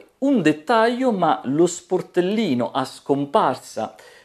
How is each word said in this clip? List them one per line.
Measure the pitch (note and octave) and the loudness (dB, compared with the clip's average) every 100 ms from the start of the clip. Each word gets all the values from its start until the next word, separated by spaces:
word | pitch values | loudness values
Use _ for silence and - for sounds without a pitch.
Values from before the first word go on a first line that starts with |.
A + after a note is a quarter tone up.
| - _ | -12 _
un | C4+ B3+ | 0 2
dettaglio, | D#3 D3+ - A3+ A3+ B3 C4 | 2 0 0 2 2 0 -2
ma | G3 E3 - | 0 0 0
lo | A#2+ D3 F3 | 0 2 2
sportellino | - - F#3 - - F3+ A3 G#3 B2 A#2 | 0 -6 -6 -2 -2 0 0 0 0 -2
a | C#3 C3 | -4 -6
scomparsa | - - C#3 C#3 A3 E3 B2 - - G#2+ - - - | -8 -2 -2 0 0 0 -2 -8 -10 -10 -12 -20 -20